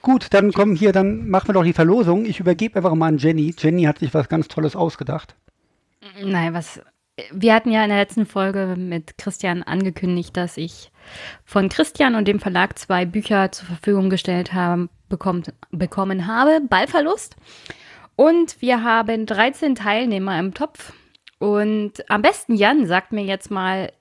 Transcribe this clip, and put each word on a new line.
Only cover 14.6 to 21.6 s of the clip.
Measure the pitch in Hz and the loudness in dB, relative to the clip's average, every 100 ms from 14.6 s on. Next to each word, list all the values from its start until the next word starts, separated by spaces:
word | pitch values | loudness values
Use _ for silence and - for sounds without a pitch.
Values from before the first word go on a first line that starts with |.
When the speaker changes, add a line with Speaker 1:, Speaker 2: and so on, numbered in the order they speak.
| 175 175 175 _ _ | 0 -2 -4 _ _
Speaker 2:
bekommt, | 175 196 175 - _ - | -6 -2 -4 -6 _ -14
bekommen | 160 180 - 196 190 180 | -6 -4 -4 -4 -4 -4
habe, | 226 277 320 262 | 2 4 4 2
Ballverlust. | 185 262 339 302 427 - - _ - - - - - - - | 0 2 0 0 -4 -8 -20 _ -20 -20 -20 -20 -20 -14 4
Und | 202 339 330 - | 4 6 0 -2
wir | 247 247 | 0 0
haben | 233 226 220 226 220 | 2 2 0 -4 -2
dreizehn | 202 240 277 311 240 | 0 0 2 -2 0
Teilnehmer | 208 214 247 196 196 170 | 0 0 0 -2 -2 -2
im | 190 | -4
Topf. | 185 302 - - - _ _ - _ | -4 -8 -8 -20 -20 _ _ -20 _
Und | 208 208 | 0 0